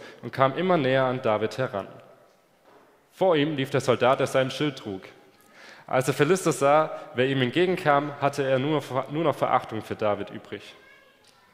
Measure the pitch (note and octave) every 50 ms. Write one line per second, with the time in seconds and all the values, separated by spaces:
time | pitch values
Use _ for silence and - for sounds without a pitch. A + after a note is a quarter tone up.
0 | - - - - - A#2 - B2+ C3+ C3 C3 D3+ F3+ F#3 F3+ D#3+ C3+ B2+ C3 C3+
1 | C3 B2+ B2+ B2+ B2+ A2+ G#2+ G#2 G#2+ G#2+ - - C3 A#2 G2+ G2 F#2 - - -
2 | - - - _ _ _ _ _ _ _ _ _ _ _ - - _ _ _ _
3 | _ _ _ - F#3 F#3+ E3 D3+ C#3+ D#3+ D3+ C3+ C3+ - - C3 - - A#2 G#2+
4 | B2 B2 C3+ C#3 C#3 - - C3+ C3 C3 - - D3+ D3 C3 - - G#2+ F#2+ F#2+
5 | - - - - - _ _ _ _ _ _ - - - - - - - - C3
6 | C3 D3 C3 - D3 D3+ F#3+ F#3 - E3 C#3+ - C#3 C#3 D3 D#3 D#3 D#3 - -
7 | - - - A#2 C3 C#3 C3+ C3+ B2+ A#2+ A2+ D#3+ F#3 F#3 F3+ E3+ - D3+ C#3+ C#3+
8 | D3 D3 C3+ - C#3 C#3 C3+ C#3+ C3+ C3 C3+ B2+ C3+ D3+ D#3 C#3+ - - B2 C3+
9 | - - C#3+ D#3+ E3+ D3 - - C3+ A2+ B2 B2 - - A2+ G#2+ - - G#2 -
10 | G#2+ G#2 G2+ G2 G2+ - - G#2+ - - G#2+ G2 - - - - - - - -
11 | _ _ _ _ _ _ _ _ _ _